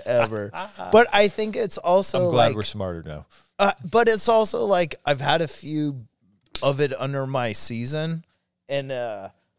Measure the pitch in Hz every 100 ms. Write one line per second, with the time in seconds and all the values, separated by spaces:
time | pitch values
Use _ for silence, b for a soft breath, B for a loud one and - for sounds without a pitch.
0 | 110 120 107 107 101 - 202 - 92 214
1 | 240 202 208 - 214 208 214 - 170 190
2 | 190 185 180 123 113 107 101 107 92 85
3 | 78 76 - b b - 202 - 170 226
4 | 226 220 - 220 214 - 214 180 165 -
5 | 147 135 139 165 156 - 139 151 147 131
6 | 110 _ _ _ _ - 135 135 147 127
7 | 135 139 135 135 117 104 - 117 120 156
8 | 160 165 - _ _ _ - 139 135 127
9 | 120 101 98 _ _